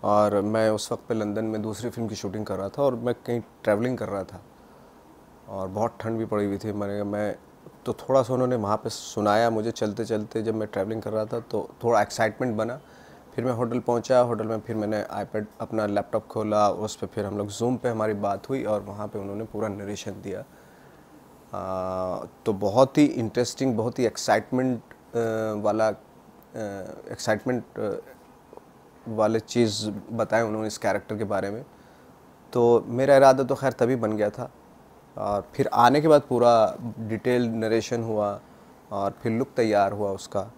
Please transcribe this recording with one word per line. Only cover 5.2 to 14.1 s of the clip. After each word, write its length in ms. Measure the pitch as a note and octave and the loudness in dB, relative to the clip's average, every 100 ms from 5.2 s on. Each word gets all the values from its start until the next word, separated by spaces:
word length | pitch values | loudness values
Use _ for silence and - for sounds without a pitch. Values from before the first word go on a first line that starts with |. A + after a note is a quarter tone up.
| - - - | -20 -20 -12
और 180 | G2 F#2+ | -8 -6
बहुत 300 | G2 A2+ - | -2 -2 -2
ठंड 180 | A2+ A2+ | -4 -4
भी 80 | A2 | -2
पड़ी 200 | G#2+ G2+ | 0 0
हुई 120 | G2 | -2
थी। 140 | A2 | -4
मैंने 240 | G#2 G2+ G#2 | -4 -4 -4
कहा, 80 | |
"मैं" 320 | G2+ G#2 G#2 - - - - - - | -4 -2 -4 -6 -14 -20 -20 -12 -8
तो 80 | |
थोड़ा 300 | - - C3+ | -8 2 2
सा 100 | A#2+ | 4
उन्होंने 220 | B2+ B2+ B2+ | 0 0 0
वहाँ 220 | G2+ G#2+ | 0 0
पे 120 | A2+ | -2
सुनाया 600 | - - - G#2 G#2 A#2 | -8 -8 0 2 4 4
मुझे 220 | A2 A2 | 2 -2
चलते 340 | - A2 G2+ G#2+ | -2 -4 -4 -4
चलते, 360 | A2 G#2+ A2+ | -4 -4 -4
जब 140 | A2 A2 | -2 -4
मैं 120 | G#2+ | -4
traveling 340 | - G2 A2+ | -4 -2 -4
कर 100 | G#2 | -4
रहा 140 | G#2+ G#2+ | -4 -4
था 140 | A#2 | -6
तो 300 | A2+ A2 - - | -4 -6 -6 -4
थोड़ा 180 | A#2 A2+ | 2 4
excitement 540 | G#2 - A2 G#2+ B2+ G#2+ | 2 0 -2 0 -4 -2
बना। 260 | A2 C3 - - - - - | -4 -6 -14 -20 -20 -20 -10
फिर 120 | - B2 | -6 -4
मैं 60 | |
होटल 280 | A#2 A#2+ A#2+ | -2 -2 -2
पहुँचा, 400 | A#2 A#2 - | 0 -2 2